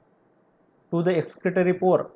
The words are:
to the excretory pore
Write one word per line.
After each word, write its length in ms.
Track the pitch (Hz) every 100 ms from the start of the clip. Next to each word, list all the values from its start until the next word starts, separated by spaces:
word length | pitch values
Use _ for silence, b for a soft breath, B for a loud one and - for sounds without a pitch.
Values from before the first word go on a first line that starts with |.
| _ _ _ _ _ _ _ _ _
to 100 | 170
the 120 | 170 170
excretory 580 | 151 - 185 180 180
pore 380 | 180 185 160 -